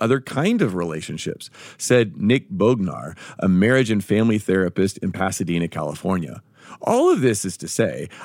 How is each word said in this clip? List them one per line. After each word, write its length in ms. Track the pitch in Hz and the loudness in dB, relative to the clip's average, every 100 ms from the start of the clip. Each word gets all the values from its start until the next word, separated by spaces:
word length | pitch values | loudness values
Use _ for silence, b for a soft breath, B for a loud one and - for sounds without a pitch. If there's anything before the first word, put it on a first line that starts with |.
other 200 | 113 139 | 0 0
kind 400 | 156 - 175 240 | -2 -2 0 2
of 140 | 139 | 0
relationships," 760 | 90 85 78 - 80 - - - B B - | 0 -4 -6 -8 -8 -8 -10 -14 B B -12
said 360 | - 123 110 80 | 2 2 2 0
Nick 300 | 98 131 - | 2 2 0
Bognar, 640 | 95 107 123 92 62 69 - B - | 0 2 2 -2 -6 -12 -14 B -2
a 100 | 95 | 2
marriage 400 | 90 107 131 120 | 4 4 4 2
and 120 | 107 | 0
family 360 | 98 104 113 107 | 2 2 4 2
therapist 600 | - 92 90 - 95 - | 2 0 0 0 -2 -2
in 140 | 95 | -6
Pasadena, 560 | 90 95 - 85 85 82 | -4 -4 -2 -2 -2 -2
California. 760 | - 73 78 87 92 73 - B B B B | -4 -6 -6 -4 -2 -4 -10 B B B B
"All 280 | - 240 349 | 0 2 4
of 80 | 302 | 4
this 240 | 131 107 | 2 0
is 120 | 95 - | -2 -8
to 100 | 82 | -6
say, 400 | - 110 64 82 B | -2 -2 -2 -10 B